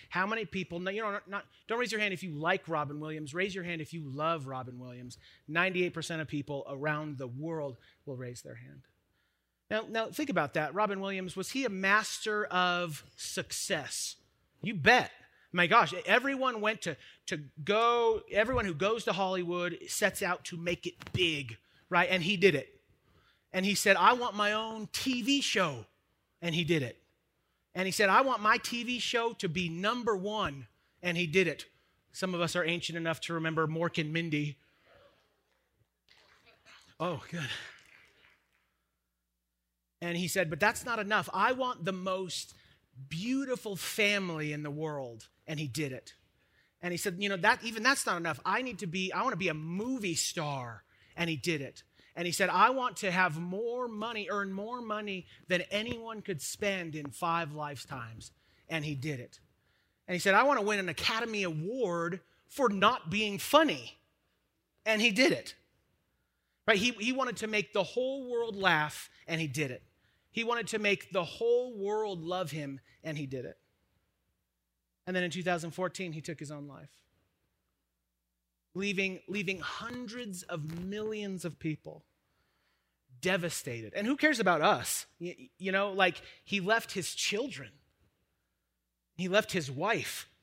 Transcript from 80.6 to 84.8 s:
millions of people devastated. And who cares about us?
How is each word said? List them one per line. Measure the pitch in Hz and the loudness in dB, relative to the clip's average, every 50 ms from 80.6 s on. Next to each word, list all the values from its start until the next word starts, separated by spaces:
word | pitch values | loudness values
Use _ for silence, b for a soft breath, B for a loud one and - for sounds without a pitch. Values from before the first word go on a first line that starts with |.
| 143 156 165 170 180 | -6 -6 -6 -6 -6
millions | 190 202 214 214 220 220 214 208 196 190 175 - | -6 -6 -4 -4 -4 -4 -4 -4 -6 -6 -6 -6
of | 170 151 - | -8 -8 -6
people | - 160 151 - - 156 156 156 - _ _ _ _ _ _ _ _ _ _ _ _ _ _ _ _ _ _ _ _ _ 127 123 | -6 -6 -6 -6 -8 -14 -16 -18 -20 _ _ _ _ _ _ _ _ _ _ _ _ _ _ _ _ _ _ _ _ _ -12 -4
devastated. | - 185 190 190 170 165 - - - 139 117 113 113 107 - | -2 0 0 0 0 -2 -6 -6 -8 -8 -8 -8 -8 -8 -6
And | 196 208 | -4 -2
who | 233 285 | -2 0
cares | - - 311 294 226 | 4 4 4 4 4
about | 208 185 175 147 | 4 4 6 6
us? | 156 185 185 123 | 6 6 4 4